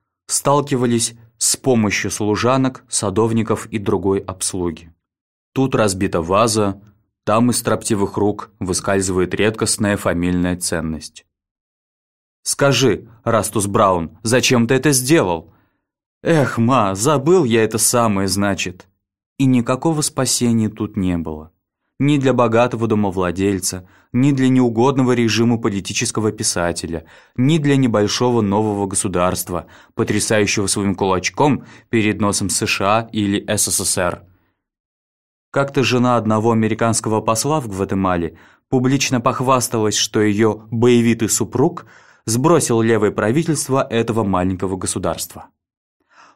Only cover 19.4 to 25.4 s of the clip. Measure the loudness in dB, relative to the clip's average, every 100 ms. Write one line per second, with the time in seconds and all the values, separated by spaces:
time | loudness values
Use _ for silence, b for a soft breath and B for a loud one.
19.4 | 2 2 0 -2 -2 -2 -4 -2 -2 -2
20.4 | 0 0 -2 -4 -8 -4 -2 -2 -4 -10
21.4 | -14 _ _ _ _ -2 0 2 2 2
22.4 | 4 4 2 0 -2 0 0 0 -2 0
23.4 | 0 0 -4 -8 -14 b b 0 2 2
24.4 | 2 4 2 2 2 2 2 2 2 2